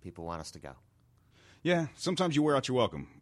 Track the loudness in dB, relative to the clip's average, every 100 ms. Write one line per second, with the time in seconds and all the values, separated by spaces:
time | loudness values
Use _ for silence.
0 | -16 -12 -8 -8 -10 -14 -16 -18 _ _
1 | _ _ _ _ -20 -6 0 0 0 -4
2 | -4 0 2 4 4 2 2 2 2 0
3 | -10 -16